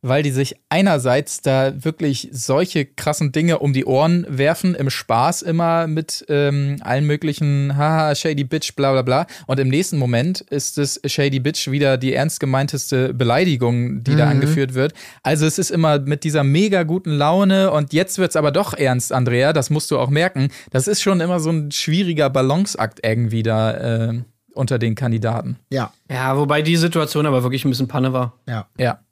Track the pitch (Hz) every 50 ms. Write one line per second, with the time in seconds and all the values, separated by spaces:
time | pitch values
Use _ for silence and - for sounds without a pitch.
0 | - 127 131 143 151 143 127 131 139 127 - _ _ _ 151 170 196 196 170 143
1 | 123 127 123 139 143 - - - - 143 135 135 131 135 143 143 - 160 156 -
2 | 170 147 135 120 - - - 131 117 - 131 143 180 180 - 165 139 - _ -
3 | - 151 151 - 165 143 127 156 160 170 165 - - 143 135 131 131 - 131 131
4 | 151 165 175 175 170 - 143 127 139 147 170 - - 185 175 - 139 135 - -
5 | - - 117 113 127 156 175 - - 180 165 165 170 165 165 165 165 160 156 160
6 | 160 - - - - - 151 143 143 143 143 143 143 139 143 143 - - 123 135
7 | 147 147 147 147 - 156 143 - 156 143 143 139 139 139 143 139 147 151 160 160
8 | 156 151 147 - - 165 156 143 143 127 - 156 - - - - 139 139 135 131
9 | 127 127 127 139 170 - - - - - 131 131 135 131 131 147 185 - - 147
10 | 131 123 123 117 127 170 185 - - _ 143 147 - - - - 143 139 - -
11 | - 139 - - 143 139 135 135 123 143 - - - 143 131 143 143 135 135 123
12 | 127 131 131 127 139 160 - - - 135 131 131 139 143 - 135 - - 147 127
13 | 127 131 131 123 127 117 117 139 185 185 151 117 123 120 120 120 120 123 135 -
14 | 120 131 143 151 151 - 147 135 139 147 156 151 139 131 127 127 131 156 - -
15 | - - - - _ - 151 151 156 156 151 - 185 - - 170 160 156 151 143
16 | 135 139 147 139 - 160 147 156 139 139 139 165 202 220 196 185 170 151 165 185
17 | - 165 151 143 143 151 170 190 202 190 190 190 190 190 - 151 147 139 - 156
18 | 180 175 - - 185 165 - 160 147 147 139 170 202 202 - - 147 131 127 123
19 | 123 - - 131 127 117 120 120 131 143 160 151 131 - 151 151 - - 156 127
20 | 123 127 143 151 170 185 185 139 131 139 - - - - - 131 131 196 208 -
21 | - 196 196 175 165 175 180 175 156 156 165 160 151 147 143 - - - 156 180
22 | 202 175 165 151 147 139 135 135 131 135 139 170 196 202 - - 110 110 - -
23 | - 113 110 117 120 110 110 113 110 113 110 110 110 113 113 117 - 120 117 113
24 | 113 117 117 117 120 _ _ _ _ _ _ - 135 127 139 120 117 117 110 -
25 | 131 123 113 113 107 113 113 117 - - - - _ _ 139 135 117 - _ _
26 | _ _ 131 127 131 131 135 139 147 139 147 151 156 160 170 170 160 175 165 170
27 | 151 151 - 147 151 151 135 127 123 127 127 131 - 143 127 120 135 120 - 139
28 | 127 131 131 127 123 120 - _ _ - 120 110 101 _ _ - 127 120 - -
29 | _ _